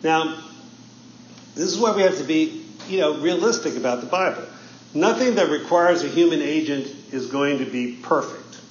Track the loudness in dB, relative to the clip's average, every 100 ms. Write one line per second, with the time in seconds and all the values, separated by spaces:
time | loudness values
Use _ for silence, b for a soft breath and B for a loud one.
0 | 2 0 0 -6 -14 -20 -20 -20 -20 -20
1 | -20 -20 -20 -20 -18 -6 -4 0 0 4
2 | 4 2 0 0 0 -2 -14 -18 -6 0
3 | 0 2 0 2 0 0 -4 -4 -2 -4
4 | -2 0 0 -2 -12 B B B B 0
5 | 2 2 2 2 2 0 0 4 4 4
6 | 2 4 4 4 0 0 0 -4 -6 -12
7 | -10 -8 -6 -2 0 0 -2 -4 -6 -8
8 | -2 -2 -2 -10 -16 -20 -20